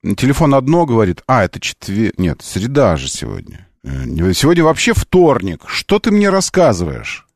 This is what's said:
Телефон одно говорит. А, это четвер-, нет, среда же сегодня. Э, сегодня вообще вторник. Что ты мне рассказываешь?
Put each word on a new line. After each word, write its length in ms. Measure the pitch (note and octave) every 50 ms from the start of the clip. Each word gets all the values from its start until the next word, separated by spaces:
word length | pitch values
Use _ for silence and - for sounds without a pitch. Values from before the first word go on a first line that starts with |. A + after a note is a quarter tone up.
| _ F#2+ G2+ -
Телефон 360 | - C3 C#3 - D#3+ D3 C#3
одно 320 | C3+ B2+ C3+ D#3+ F3 E3+
говорит. 380 | C#3+ A#2+ A2+ G#2+ F#2 F2 - _ -
А, 160 | - A#2+ G2
это 160 | F2 - -
четвер-, 540 | - - - _ - - G2 G#2 A2+ G2 - -
нет, 240 | F#2 E2+ D2 - -
среда 540 | - - F#2 F#2+ A#2+ C#3 C#3+ C3+ G2+ E2 C#2+
же 100 | C2 C2+
сегодня. 600 | - - - A1+ G1+ G1+ G1+ - - - - _ _ _ _
Э, 500 | - C2+ C2+ C2 A#1+ - D#2 E2+ F#2+ F2+
сегодня 300 | - - C#3+ F3 E3+ E3
вообще 300 | D#3 D#3+ D#3 - A#3+ A#3
вторник. 680 | - - _ - F#3 F3+ D#3+ C#3 A#2+ F#2 G2 E2 - -
Что 320 | - - - - _ G3+ G#3
ты 120 | - A#3
мне 180 | G#3 G#3 G#3 G3+
рассказываешь? 960 | F#3+ F#3+ F#3 - - F#3+ F3 D3 G#2+ E2+ F2 D#2+ C2+ - - - - - _ _ _